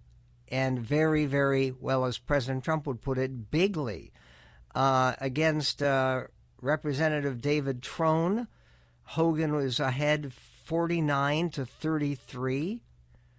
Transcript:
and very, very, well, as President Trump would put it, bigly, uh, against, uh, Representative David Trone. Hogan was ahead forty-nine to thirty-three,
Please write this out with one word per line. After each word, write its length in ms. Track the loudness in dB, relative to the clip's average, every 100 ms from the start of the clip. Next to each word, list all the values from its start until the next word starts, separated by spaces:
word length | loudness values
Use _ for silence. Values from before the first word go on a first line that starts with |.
| -20 -20 -20 _ -8
and 320 | -2 0 -2
very, 460 | 0 2 4 2 2
very, 460 | 2 2 2 0
well, 340 | -2 -2 0 0
as 120 | -4
President 460 | 0 0 0 -2
Trump 240 | -2 -2 -2
would 140 | -6
put 160 | -4 -2
it, 340 | -2 -4 -4
bigly, 600 | 0 0 0 -4 -6 -12 -20 -20 -20 -20 -20 -8
uh, 420 | 0 2 4 2 0
against, 640 | -4 0 2 2 -2 0
uh, 400 | 2 2 2 0 -6 -16 _ -6
Representative 800 | -2 -2 -2 0 0 0 -2 -2
David 400 | 0 0 0 -4
Trone. 640 | -8 0 2 4 2 0 -4 -12 -20 -20 _ _
Hogan 500 | -8 0 2 2 0 0
was 240 | 0 0
ahead 520 | -2 0 2 0 -2
forty-nine 1160 | -12 -20 -20 -4 -2 0 0 2 2 2 0 0
to 160 | -4 -8
thirty-three, 1160 | -6 -2 0 -2 -4 -8 -6 -2 -2 -2 -6 -10 -20 -20 -20 _